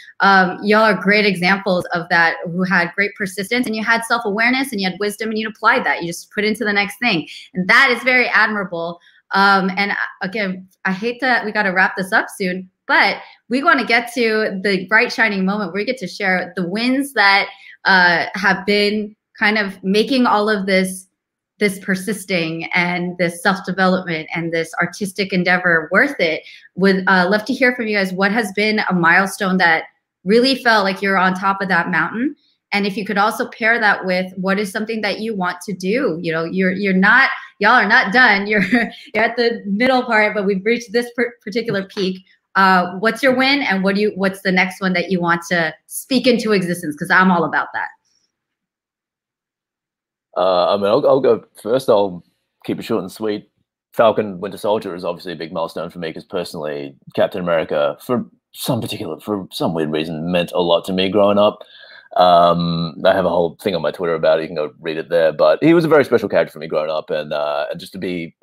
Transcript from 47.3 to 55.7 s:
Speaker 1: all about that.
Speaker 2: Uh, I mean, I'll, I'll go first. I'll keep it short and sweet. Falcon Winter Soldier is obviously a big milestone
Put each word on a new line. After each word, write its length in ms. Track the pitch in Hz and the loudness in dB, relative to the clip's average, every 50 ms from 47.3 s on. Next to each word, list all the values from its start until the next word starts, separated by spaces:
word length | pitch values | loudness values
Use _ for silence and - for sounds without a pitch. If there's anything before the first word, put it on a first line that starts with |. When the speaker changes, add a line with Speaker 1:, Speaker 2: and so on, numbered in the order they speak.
Speaker 1:
all 140 | 180 170 160 | 4 2 2
about 240 | 147 151 139 131 - | 0 -2 -4 -4 -4
that. 140 | - 110 87 - - _ _ _ _ _ _ _ _ _ _ _ _ _ _ _ _ _ _ _ _ _ _ _ _ _ _ _ _ _ _ _ _ _ _ _ _ _ _ _ _ _ _ _ _ _ _ _ _ | -6 -8 -8 -10 -12 _ _ _ _ _ _ _ _ _ _ _ _ _ _ _ _ _ _ _ _ _ _ _ _ _ _ _ _ _ _ _ _ _ _ _ _ _ _ _ _ _ _ _ _ _ _ _ _
Speaker 2:
Uh, 380 | 87 90 95 92 90 87 82 98 | -2 0 2 2 2 2 2 0
I 20 | |
mean, 100 | 104 98 | 0 2
I'll, 200 | 101 113 143 143 | 2 2 2 4
I'll 140 | 143 135 131 | 2 2 4
go 240 | 127 123 - - - _ _ - | 4 2 2 0 -2 _ _ -12
first. 260 | - 104 120 131 - - | -4 -2 -2 0 2 2
I'll 340 | 113 101 101 98 90 85 - _ _ _ _ _ _ _ - | 2 2 2 0 -4 -8 -16 _ _ _ _ _ _ _ -8
keep 140 | - 101 - | -8 -6 -6
it 40 | |
short 200 | 98 - 117 101 | -4 -4 -4 -4
and 80 | 87 95 | -4 -8
sweet. 380 | - - 110 107 104 107 - _ _ _ _ _ _ _ _ _ | -10 -8 -6 -6 -6 -6 -8 _ _ _ _ _ _ _ _ _
Falcon 480 | _ - 117 110 101 110 107 104 95 87 | _ 4 4 4 4 2 -2 -4 -6 -10
Winter 180 | 98 98 92 92 | -10 -10 -10 -6
Soldier 360 | - 107 107 110 - 98 85 | -2 -2 -2 -2 -2 -6 -8
is 100 | 90 90 | -6 -6
obviously 280 | 87 90 82 - 92 | -6 -6 -8 -10 -12
a 40 | 85 | -10
big 160 | 80 85 80 | -10 -10 -8
milestone 380 | 90 85 82 82 | -6 -6 -6 -6